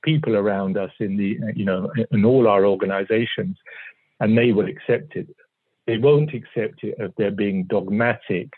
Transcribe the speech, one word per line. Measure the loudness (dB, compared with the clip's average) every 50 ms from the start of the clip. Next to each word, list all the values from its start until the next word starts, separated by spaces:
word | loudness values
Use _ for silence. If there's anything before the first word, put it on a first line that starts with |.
people | -2 0 0 0 0 0 0
around | 0 0 0 0 0 -2 -2 -2 -4
us | -4 -6 -8 _
in | -6 -4 -2
the, | -2 -2 -2 -2 -4 -6 -6 -6
you | -4 -2
know, | -2 -2 -2 -2 -4 -2 -4 -2 0
in | 2 4 4
all | 4 6 6 4 4
our | 4 4 4
organizations, | 4 2 2 0 -2 -2 -2 -2 0 0 0 0 -2 -4 -6 -6 -6 -8 -10 _ -20 -20 -20 -20 -20 -20 _ _ _ _ _
and | 0 2 4
they | 4 4 4
will | 4 2 0 0
accept | -4 -6 -2 -2 -2 -2 -2 -6 -10
it. | -10 -10 -10 -14 _ _ _ _ _ _ _ _ _ _
They | -4 -2 2
won't | 4 4 4 4 2 0 -4
accept | -10 -12 -8 -6 -6 -4 -4 -6 -8 -10
it | -10 -8 -8
if | -8 -8 -4
they're | -2 -2 -2
being | 0 0 -2 0 0 -2 -2
dogmatic, | -2 -2 -2 -2 0 0 0 2 0 0 -2 -4 -4 -4 -4 -4 -8 -14